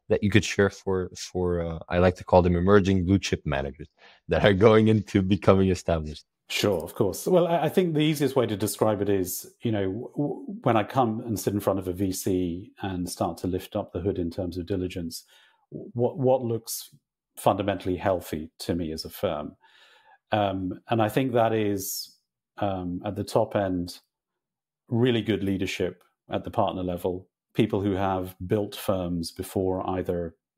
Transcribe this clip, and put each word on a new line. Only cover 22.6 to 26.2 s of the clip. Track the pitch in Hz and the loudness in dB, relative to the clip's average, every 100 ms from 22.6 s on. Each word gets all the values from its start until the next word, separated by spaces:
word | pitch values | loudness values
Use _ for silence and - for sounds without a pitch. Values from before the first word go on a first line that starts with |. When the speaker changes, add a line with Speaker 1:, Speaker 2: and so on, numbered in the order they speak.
| 101 95 90 90 104 | -4 -2 -4 -6 -6
Speaker 2:
at | 98 | -6
the | |
top | 101 123 107 107 | -2 0 0 0
end, | 95 92 87 - _ _ _ _ _ _ _ _ - | -2 -2 -4 -10 _ _ _ _ _ _ _ _ -4
really | 117 127 117 | 2 2 2
good | 107 98 | 2 0
leadership | 98 95 92 - 90 - _ _ | 0 -2 -2 -2 -4 -6 _ _